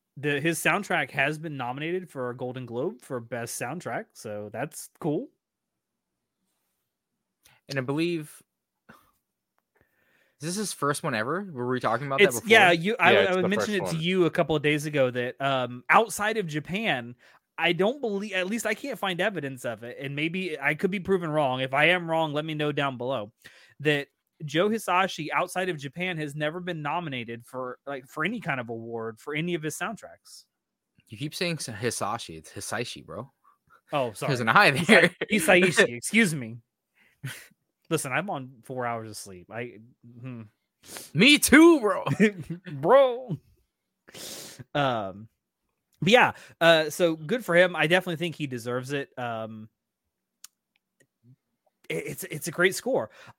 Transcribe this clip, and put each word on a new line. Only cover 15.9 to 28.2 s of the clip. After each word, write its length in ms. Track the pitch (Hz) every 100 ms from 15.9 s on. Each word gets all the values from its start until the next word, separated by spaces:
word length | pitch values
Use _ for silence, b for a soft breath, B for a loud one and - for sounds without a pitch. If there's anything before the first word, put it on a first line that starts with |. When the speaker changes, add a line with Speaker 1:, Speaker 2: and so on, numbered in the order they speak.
| 180 226 190 208 220
Speaker 1:
of 100 | 175
Japan, 680 | 151 147 190 220 135 120 123 b b _ -
I 100 | 170
don't 280 | 170 196 285
believe, 320 | 240 202 214
at 140 | 185 185
least 180 | 233 208
I 60 |
can't 260 | 214 285 220
find 200 | 196 175
evidence 440 | 196 185 139 131 123
of 180 | 110
it, 140 | 120 117
and 160 | 139 143
maybe 440 | 160 185 180 147
I 160 | 139 151
could 160 | 190
be 80 | 202
proven 300 | 175 190 170
wrong. 300 | 151 139 127
If 120 | 131
I 120 | 135 156
am 240 | 180 165
wrong, 240 | 160 160
let 120 | 147 160
me 80 |
know 180 | 151 147
down 260 | 143 143 123
below, 340 | 123 131 104 _ b b b b
that 280 | 147 143 139 _ _ - 151
Joe 240 | 156 208
Hisaishi, 580 | 220 202 180 190 - 151
outside 360 | 143 175 185 185
of 80 | 160
Japan, 400 | 139 165 185 160
has 180 | 147 147
never 240 | 151 175
been 220 | 180 165
nominated 640 | 147 165 165 131 113 117 117
for, 340 | 127 127 - -
like, 180 | 139 131
for 180 | -